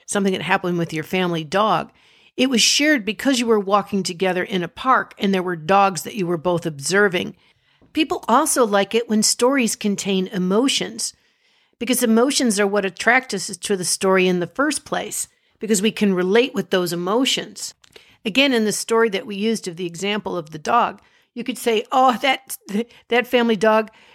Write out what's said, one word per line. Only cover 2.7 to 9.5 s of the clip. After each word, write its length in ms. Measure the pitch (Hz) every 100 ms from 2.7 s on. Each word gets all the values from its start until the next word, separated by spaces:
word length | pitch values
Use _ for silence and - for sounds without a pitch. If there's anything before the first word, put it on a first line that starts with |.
| - 302 285 196
because 340 | - 262 247
you 60 | 233
were 140 | 214
walking 440 | 190 202 190 202
together 400 | 185 170 185 180
in 180 | 180 185
a 60 | 170
park 460 | - 262 233 - -
and 160 | 196
there 100 | 190
were 120 | 180 170
dogs 460 | 156 196 196 165
that 140 | - 214
you 120 | 175
were 100 | 175
both 280 | 180 175 170
observing. 720 | 143 139 190 208 175 - - _ _ _ _ _
People 320 | 311 320 - -
also 380 | 269 - - 240
like 280 | 202 196
it 140 | 226 233
when 160 | 220
stories 540 | 208 - 247